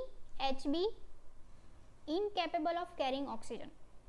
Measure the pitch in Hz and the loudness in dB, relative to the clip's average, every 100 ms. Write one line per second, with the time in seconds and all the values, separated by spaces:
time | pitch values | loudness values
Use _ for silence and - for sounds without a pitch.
0 | 523 - - - 269 262 294 302 403 - | 2 -4 -2 2 4 4 6 4 4 2
1 | - - - - - - - - - - | -6 -6 -6 -8 -10 -10 -14 -14 -16 -12
2 | - 330 415 392 330 339 320 339 349 - | -2 2 2 2 2 4 2 2 -2 0
3 | 269 269 269 220 - 226 - - - - | 2 2 0 0 -2 -4 -6 -8 -12 -12